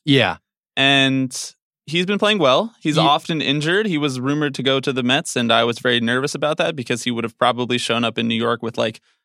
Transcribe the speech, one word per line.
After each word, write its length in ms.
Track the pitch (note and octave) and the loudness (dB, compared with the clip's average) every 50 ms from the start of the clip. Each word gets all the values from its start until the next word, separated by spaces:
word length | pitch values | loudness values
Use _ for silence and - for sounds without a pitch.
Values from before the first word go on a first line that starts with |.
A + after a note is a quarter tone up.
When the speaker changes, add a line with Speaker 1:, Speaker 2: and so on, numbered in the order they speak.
| _ | _
Speaker 1:
Yeah. 320 | D3+ C#3 B2+ G#2+ F2+ E2 - _ _ _ _ _ _ _ | 2 4 4 4 2 -2 -6 _ _ _ _ _ _ _
Speaker 2:
And 800 | C3 C3+ C#3 C#3 C#3 C3+ C3+ C3+ C3 C3 B2+ - - - - - _ _ _ _ _ _ | 0 2 4 4 4 4 2 2 0 -2 -4 -6 -10 -12 -12 -16 _ _ _ _ _ _
he's 220 | C#3+ D#3 F3 F3+ | -4 -2 -2 0
been 120 | F#3 G#3 G3 | 0 0 0
playing 200 | G#3+ G#3 G#3+ G3 | 0 0 2 2
well. 360 | D3+ B2+ C3 D#3+ G#3 A#3 - _ | 4 4 4 4 2 -2 -6 _
He's 160 | - D#3 D3+ | -4 -2 0
Speaker 1:
Ye- 60 | D#3 | 2
Speaker 2:
often 400 | - C#3 D3+ D#3+ - - E3 D3+ | 4 4 2 2 0 -2 -4 -2
injured. 440 | - B2+ C#3+ D3+ D3 D#3+ F3+ G#3 A3 | -2 -2 -2 0 0 0 0 0 0
He 120 | G3+ E3 D3 | 0 -2 -2
was 200 | D3 C#3+ B2+ B2+ | -2 -2 -2 -2
rumored 360 | B2 C#3 D3 D3+ D3 C#3+ C#3 | -2 -2 0 0 -2 -2 -2
to 80 | - | -2
go 180 | B2 C3+ C3+ C#3 | 0 0 0 0
to 100 | C3+ C#3+ | 0 -2
the 120 | B2 C3 | -2 0
Mets, 340 | B2 B2 C3 D#3 E3+ - - | 0 0 0 0 -2 -2 -4
and 160 | B2+ A#2+ A2+ | -2 0 2
I 120 | A2+ A#2 A#2 | 4 4 2
was 160 | A#2+ A2+ A#2 | 2 0 -2
very 200 | - B2+ A#2+ A#2+ | 0 0 0 2
nervous 340 | A#2 A2+ B2 C3 C#3 C#3+ - | 0 0 0 -2 -2 -4 -4
about 220 | C#3 D3+ D3 D#3 | -4 -4 -2 -2
that 200 | - E3 E3+ E3 | -2 -2 -4 -4
because 280 | C#3 A#2+ - B2+ A2+ - | -6 -6 -4 -6 -4 -4
he 60 | B2 | -4
would 140 | A#2 A#2 A2+ | -4 -4 -6
have 120 | A2+ - | -6 -2
probably 400 | - A#2+ B2 A#2+ A#2+ B2 A2+ B2 | 0 2 2 2 0 -2 -2 -2
shown 280 | A#2 - - A2+ A#2 A#2+ | -2 -2 -2 0 0 0
up 120 | A2+ A2+ | -2 -2
in 100 | A#2+ A#2 | -2 -2
New 80 | A2+ A2+ | 0 0
York 280 | A2+ A#2 A#2 A#2+ A2+ | 0 0 0 -2 -2
with, 160 | A#2 A2+ - A#2+ | -4 -4 -2 -2
like, 220 | A#2 A2 G#2+ - _ _ _ _ | -2 -2 -4 -8 _ _ _ _